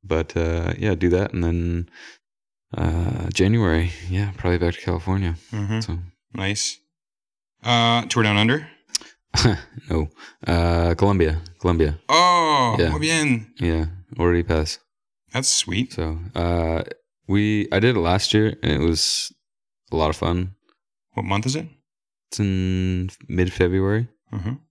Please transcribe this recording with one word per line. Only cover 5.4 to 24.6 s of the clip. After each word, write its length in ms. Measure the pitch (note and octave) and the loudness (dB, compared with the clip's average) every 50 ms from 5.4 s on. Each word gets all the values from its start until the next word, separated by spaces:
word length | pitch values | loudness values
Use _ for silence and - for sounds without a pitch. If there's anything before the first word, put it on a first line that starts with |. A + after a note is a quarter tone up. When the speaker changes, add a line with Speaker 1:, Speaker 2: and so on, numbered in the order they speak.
| - _ | -10 _
Speaker 2:
Mm-hmm. 280 | A2 G#2+ G2+ G2 A2 A2 | -8 -6 -4 -4 -4 -4
Speaker 1:
So. 180 | A2+ - E2+ E2+ F2 F2 _ _ _ _ - | -4 -6 -8 -8 -8 -12 _ _ _ _ -10
Speaker 2:
Nice. 460 | F#2+ F#2+ G2 G#2 G#2 - - - _ _ _ _ _ _ _ _ _ _ _ _ _ _ _ _ _ | -6 -4 -4 -4 -4 -6 -8 -8 _ _ _ _ _ _ _ _ _ _ _ _ _ _ _ _ _
Uh, 400 | - A#2+ A#2+ A#2 A#2 A#2 A#2 A#2 A2+ | -2 0 2 4 4 4 2 2 0
tour 160 | - - A#2+ A2 | 0 0 2 2
down 120 | G#2+ G#2 | 4 4
under? 320 | G#2 G#2+ A2+ C3+ D#3 D3+ - - _ _ _ - - - - _ _ _ _ - | 4 4 4 2 0 -2 -10 -20 _ _ _ -12 -12 -12 -12 _ _ _ _ -2
Speaker 1:
<laughs> 220 | - - A#2+ G2 - - - _ A#2 - - | 2 2 2 2 2 -6 -14 _ -20 -8 -4
No. 180 | F2 D#2+ D2+ D2+ _ - - - _ _ - | -2 -2 -2 -4 _ -16 -20 -20 _ _ -2
Uh, 480 | - E2+ E2+ E2+ F2 E2+ E2+ E2+ E2+ E2+ | 0 2 2 4 4 4 4 2 2 2
Colombia. 440 | - G2 G2+ G2+ F#2 E2+ D#2 D#2 D#2+ - - - _ | 4 4 4 4 4 2 2 2 -2 -6 -10 -14 _
Colombia. 400 | - F2+ F2 D#2+ D#2+ D2 D2+ - _ - | 0 0 2 2 2 0 0 -4 _ 0
Speaker 2:
Oh, 680 | D3 E3 F3+ F3+ F3 F3 E3 D#3 D3+ C#3+ B2+ A#2 A2 - | 2 4 4 4 4 4 2 2 2 2 2 2 2 2
Speaker 1:
Yeah. 100 | E2+ D#2+ | 2 0
Speaker 2:
muy 80 | D2+ D3+ | 0 -2
bien. 520 | D3+ D#3+ E3 D#3+ D3+ C#3+ B2 A2+ G#2+ - _ - | -2 0 0 0 2 2 0 0 -2 -10 _ -2
Speaker 1:
Yeah, 260 | - E2+ E2 D#2+ D#2+ D#2+ F2 F#2 - _ - - | 0 0 0 0 -2 -4 -6 -12 -18 _ -4 0
already 240 | E2+ F2 F2 F2 | 2 2 2 2
passed. 380 | E2 - E2 D#2 D#2 D#2 - - _ _ _ _ _ _ _ _ _ _ | 2 2 0 0 0 -2 -6 -12 _ _ _ _ _ _ _ _ _ _
Speaker 2:
That's 160 | - B2 C3+ - | -6 -4 -2 0
sweet. 440 | - - - - F#2 G2+ B2+ B2+ | 0 -2 -2 -2 -2 -2 -2 -4
Speaker 1:
So, 260 | - - E2 D#2+ D#2+ D#2+ E2+ F2+ - | -4 -6 -4 -4 -4 -6 -10 -8 -4
uh, 480 | E2 E2+ E2+ F2 E2+ E2 D#2+ E2 D#2+ - - - _ _ _ _ _ _ - | -2 0 0 0 0 0 0 -2 -4 -4 -8 -12 _ _ _ _ _ _ 0
we, 400 | G2 G#2 G#2 G#2+ G#2+ G#2 G2+ - | 0 2 2 2 0 0 0 0
I 80 | - G2 | 0 2
did 180 | G#2+ B2 B2 | 4 4 2
it 40 | G#2 | 2
last 340 | E2+ E2+ F2+ F#2+ - - G#2+ | 2 2 2 2 2 2 2
year, 220 | G#2+ G#2+ G#2 - - | 2 2 2 -2 -2
and 100 | - - | -2 0
it 120 | D2+ C#2 D2+ | 0 2 2
was 480 | E2 E2 D#2+ - - - - - - _ _ _ _ _ _ _ _ _ _ _ _ | 2 2 2 0 -2 -2 -4 -6 -8 _ _ _ _ _ _ _ _ _ _ _ _
a 40 | - | -2
lot 140 | D#2+ D#2 D#2 | 0 0 0
of 60 | D#2 | 0
fun. 380 | - - E2 F2 F2+ F2+ F#2+ F#2+ _ _ _ _ _ _ _ _ _ _ _ _ | -2 -2 -2 -2 -2 -4 -6 -10 _ _ _ _ _ _ _ _ _ _ _ _
Speaker 2:
What 100 | - G#2 | -8 -4
month 220 | F#2 G2 G2+ G#2+ | -4 -4 -2 -2
is 80 | C3 C3 | -4 -4
it? 140 | D#3 E3 D#3+ - _ _ _ _ _ _ _ _ _ _ _ | -4 -8 -12 -18 _ _ _ _ _ _ _ _ _ _ _
Speaker 1:
It's 100 | - - | -4 -2
in 680 | G#2 G2 F#2+ F#2+ F#2 F#2 F#2 F#2 F#2 F#2 F#2 F2+ F#2 F#2 - _ - - | -2 0 0 0 0 0 0 0 0 -2 -2 -2 -4 -6 -10 _ -12 -4
mid-February. 800 | - F2+ F2+ F2+ - - F#2 F2 F#2 F#2+ F#2+ G2 G#2 A2 A#2+ A#2 _ _ _ _ | 0 0 0 0 2 0 2 2 2 0 0 0 0 0 -2 -6 _ _ _ _
Speaker 2:
Mm-hmm. 220 | A2 G2+ F2+ G#2 C3 C#3+ | -10 -8 -6 -6 -8 -8